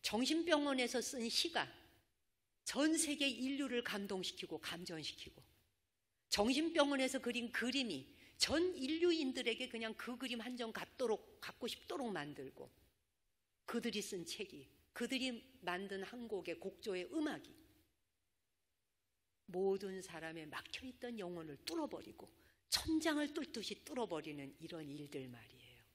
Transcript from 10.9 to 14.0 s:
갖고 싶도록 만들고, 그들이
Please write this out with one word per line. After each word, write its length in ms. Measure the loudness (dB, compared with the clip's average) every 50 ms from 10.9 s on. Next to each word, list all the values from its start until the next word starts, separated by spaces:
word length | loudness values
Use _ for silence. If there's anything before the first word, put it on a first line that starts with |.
| -2 -2 2 2 2 0 0 -12 -16 -12
갖고 280 | -10 -10 -8 -6 -4
싶도록 440 | -4 -4 -6 -6 -6 -4 -2 0 0
만들고, 580 | 0 0 -2 -4 -6 -8 -10 -10 -10 -12 -14 -14 -16 -20 -20 _ _ _ _ _ _ _ _ _ _ _ _ _ _ _ _
그들이 360 | -2 -2 0 0 0 0 0